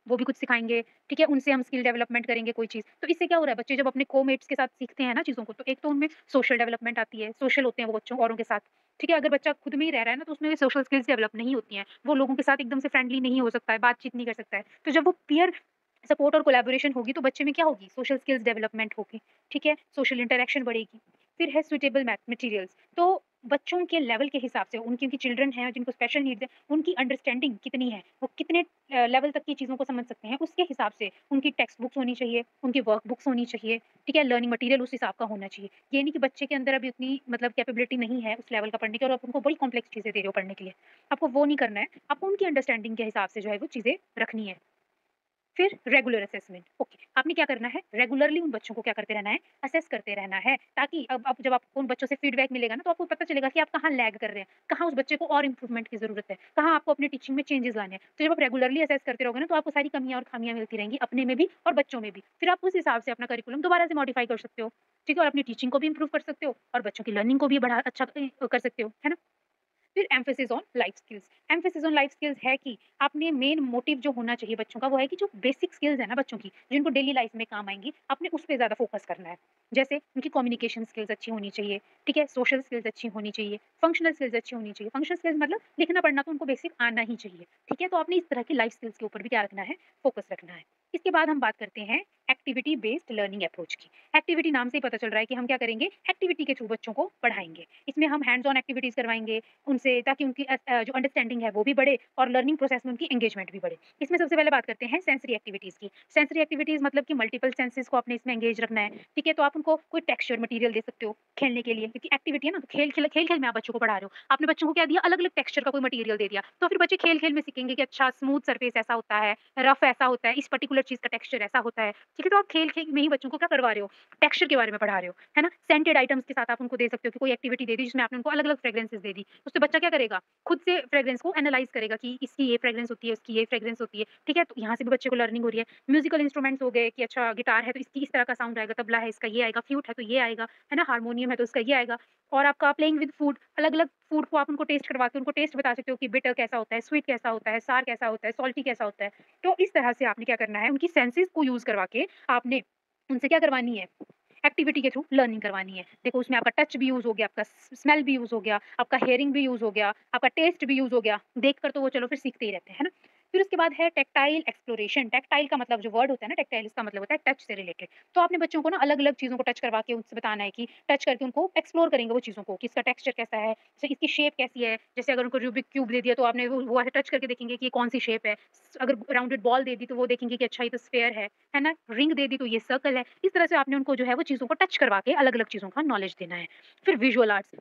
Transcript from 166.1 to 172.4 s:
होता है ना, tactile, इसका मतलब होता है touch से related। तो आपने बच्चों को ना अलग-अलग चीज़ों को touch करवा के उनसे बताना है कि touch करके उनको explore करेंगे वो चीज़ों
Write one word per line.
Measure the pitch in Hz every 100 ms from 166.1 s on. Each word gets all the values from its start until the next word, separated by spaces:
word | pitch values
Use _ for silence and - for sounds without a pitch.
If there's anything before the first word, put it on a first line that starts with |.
होता | 254 220
है |
ना, | 349
tactile, | 269 226 214
इसका | -
मतलब | 208 202
होता | 202
है | 302 269
touch | 269
से | - 196
related। | 180 - 180 - _
तो | 359
आपने | 349 349
बच्चों | 330 320
को | 320
ना | 381
अलग-अलग | 285 285 285
चीज़ों | - 262 247
को |
touch | 254 240
करवा | 247 220
के | 220
उनसे | 233 - 196
बताना | 220 208
है | 202
कि | - 240 - -
touch | 277 294
करके | 247 262
उनको | 285 370 320
explore | - 330 330
करेंगे | 277 233
वो | 240
चीज़ों | 240 202